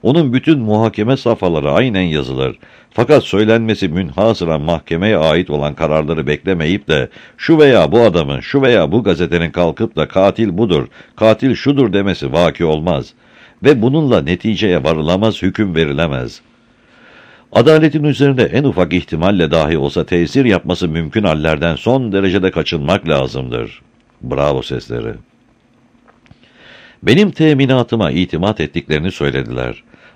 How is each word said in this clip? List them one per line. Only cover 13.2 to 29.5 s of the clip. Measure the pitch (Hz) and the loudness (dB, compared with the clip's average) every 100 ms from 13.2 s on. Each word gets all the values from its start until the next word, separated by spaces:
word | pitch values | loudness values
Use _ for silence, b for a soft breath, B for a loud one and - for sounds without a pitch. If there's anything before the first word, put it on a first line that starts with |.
| b b b b | b b b b
Ve | 123 131 | 2 2
bununla | 117 156 143 101 | 2 0 2 0
neticeye | 69 90 110 92 104 85 | 0 -2 -2 -2 0 0
varılamaz, | 69 80 78 95 110 98 | 0 -2 0 0 0 -2
hüküm | 95 - 101 80 | -4 -2 -2 0
verilemez. | 78 69 82 67 60 - _ _ _ b b b b b b b b | -2 -2 -2 -4 -8 -12 _ _ _ b b b b b b b b
Adaletin | - 123 156 156 156 | 2 4 4 4 0
üzerinde | 147 131 143 127 | -2 2 2 2
en | 87 107 | 0 0
ufak | 135 92 85 | 0 0 0
ihtimalle | 87 - 80 90 98 78 | -2 -4 -2 0 2 2
dahi | 82 76 80 | 2 0 0
olsa | 71 87 78 | -2 -4 -2
tesir | 87 87 135 123 | 0 0 0 2
yapması | 92 76 90 87 | 0 -2 -4 -2
mümkün | 80 78 110 | -4 -4 -2
hallerden | 95 78 78 76 85 71 | 0 0 0 0 -2 -2
son | 110 131 117 | 0 0 0
derecede | 98 95 95 92 | -2 0 0 0
kaçınmak | 85 78 82 71 98 80 | -2 -4 -4 0 0 0
lazımdır. | 71 65 67 64 60 55 - _ _ _ _ | 0 -2 -6 -8 -8 -8 -14 _ _ _ _
Bravo | 62 65 73 67 | -8 -2 -2 -2
sesleri. | - 64 - 58 57 55 - _ _ _ _ _ _ _ _ _ _ _ B B B B B B | -4 -10 -8 -10 -8 -12 -18 _ _ _ _ _ _ _ _ _ _ _ B B B B B B
Benim | - 151 208 | 2 4 2
teminatıma | 147 156 139 135 131 117 113 82 | 2 2 4 2 2 0 0 0
itimat | 78 90 82 98 107 | 0 -2 -2 -2 -2
ettiklerini | 76 82 - 78 87 | -4 -6 -4 -2 -2
söylediler. | - 71 67 57 | -4 -2 -2 -6